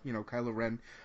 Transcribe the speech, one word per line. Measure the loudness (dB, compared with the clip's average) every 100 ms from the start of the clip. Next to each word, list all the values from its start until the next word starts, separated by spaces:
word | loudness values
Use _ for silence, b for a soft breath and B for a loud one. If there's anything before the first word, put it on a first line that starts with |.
you | -2
know, | -2
Kylo | 0 0 2 2
Ren, | 2 0 B B